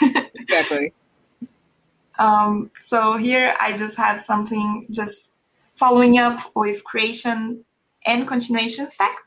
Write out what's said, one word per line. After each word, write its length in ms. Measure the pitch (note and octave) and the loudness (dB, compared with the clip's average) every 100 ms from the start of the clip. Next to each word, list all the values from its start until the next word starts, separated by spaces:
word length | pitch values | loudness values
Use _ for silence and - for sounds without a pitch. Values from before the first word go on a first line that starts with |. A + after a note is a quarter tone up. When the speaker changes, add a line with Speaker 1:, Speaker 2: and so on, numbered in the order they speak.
| C#4 C#4 - - | 2 2 -6 -10
Speaker 1:
Exactly. 580 | - E3+ D#3 D3 D3 - _ _ _ - - _ _ _ _ _ _ - | -2 0 0 -2 -4 -8 _ _ _ -20 -20 _ _ _ _ _ _ 0
Speaker 2:
Um, 520 | A3 G#3 G#3+ G#3 - - | 2 4 2 0 -4 -12
so 380 | - A#3 A3 A3 | -2 0 2 0
here 380 | A#3+ B3+ B3+ - | 0 2 2 0
I 140 | A3 | -2
just 240 | G3+ G#3+ A3+ | -4 -4 -2
have 220 | G#3+ G#3 | 0 -2
something 640 | - G#3+ G#3+ A3 G#3 G#3+ - | -2 -4 -2 -4 -4 -4 -8
just 400 | A3 G#3+ - - _ _ _ _ | -6 -2 -2 -4 _ _ _ _
following 440 | - B3+ B3 B3 A#3+ | 0 4 6 6 6
up 200 | A#3+ A#3+ - - | 4 0 -6 -4
with 280 | G#3 G3+ | -2 -4
creation 800 | - A3+ A3 A#3 A#3+ A3+ A3 A#3+ - _ _ _ - | -6 -4 -2 -2 -4 -4 -6 -10 -16 _ _ _ -2
and 220 | A#3+ C4 | -2 -2
continuation 600 | B3+ A#3+ A#3 A3+ A#3 C#4 | -4 -2 -2 -2 -4 -6
stack, 260 | - - - | -2 -2 -4